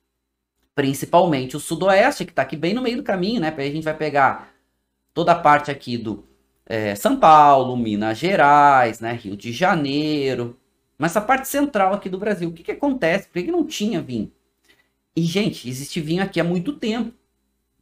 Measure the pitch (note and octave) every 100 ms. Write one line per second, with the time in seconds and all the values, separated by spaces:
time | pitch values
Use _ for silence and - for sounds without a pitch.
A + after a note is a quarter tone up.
0 | _ _ _ _ _ _ _ - C3+ C3+
1 | A#2 F3 F3+ C#3 B2+ D3+ - D#3+ F#3+ G3+
2 | B3+ C#4+ E3+ - C3+ D#3+ E3 A#3+ B3+ B3
3 | - F#3+ F#3+ A#3 D#3+ D3 C#3 D#3 D#3 D3+
4 | D3+ C#3 B2+ - - _ _ _ _ _
5 | _ - E3+ E3 D3+ D3 C#3+ C3 - A#2
6 | G#2+ G2+ - _ _ _ - A2 G#2+ G2+
7 | - C4 D#3+ D#3 D3 C#3 B2 B2 A2+ G#2
8 | A2 A2+ F3 F#3+ C#3+ D3 C#3+ C3+ A#2+ G#2
9 | A2+ A#2+ G2+ G2+ A2+ A#2+ F3+ F3 C#3 C#3+
10 | D3+ D3+ C3+ A#2+ A#2+ A#2+ _ _ _ -
11 | E3 G#3 G#3 C4 B3 C#4+ C#4+ G#3 F#3+ G3+
12 | G3 F3+ G#3+ F#3 E3+ E3+ - - D4 C4
13 | D#3+ G3 - F3 C#4 F4 - - G#3 F3
14 | B2+ A#2 F2 _ _ _ _ _ _ _
15 | _ D#3+ E3+ G3 F#3+ - A#2+ C3 C#3 F3
16 | D3+ F3+ G3 - E3+ F3+ G3 - A3+ A#3
17 | A3 - _ _ _ _ _ _